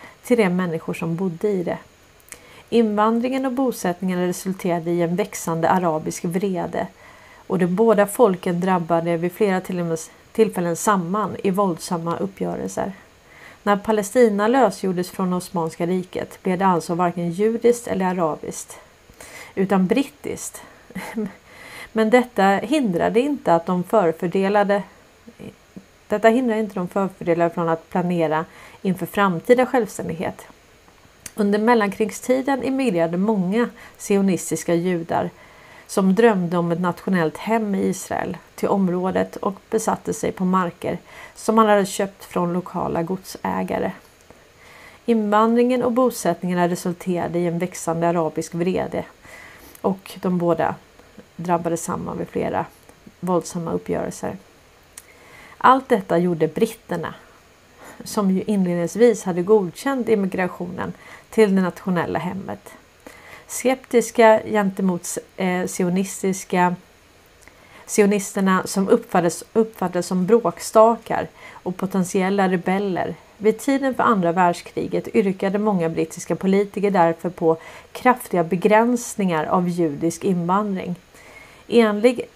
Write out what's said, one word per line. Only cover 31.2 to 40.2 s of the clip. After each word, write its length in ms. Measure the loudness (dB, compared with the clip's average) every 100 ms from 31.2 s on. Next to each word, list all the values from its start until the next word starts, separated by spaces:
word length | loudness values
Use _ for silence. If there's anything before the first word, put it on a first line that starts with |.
| -18
Under 240 | -4 0 2
mellankrigstiden 1040 | 4 4 2 -2 -4 -4 -2 0 0 -2
emigrerade 540 | -2 -2 0 0 0 0
många 520 | 0 0 0 0 -2 -6 -20 -18
sionistiska 760 | -2 0 2 0 -2 -6 0
judar 560 | 0 0 -2 -2 -2 -2 -8 -20 -20 -20 -20 -6
som 280 | 0 2
drömde 440 | 4 4 4 0 0
om 140 | 0
ett 80 | 0
nationellt 560 | -2 -4 -2 0 0 -2
hem 380 | -2 -2 0
i 80 | -2
Israel 540 | -2 -4 -4 -6 -4 -8 -14
till 140 | -6 -2
området 680 | 0 0 0 -2 -2 -4 -4
och 180 | -6 -6 -4
besatte 440 | -2 -2 -4 -4
sig 180 | -4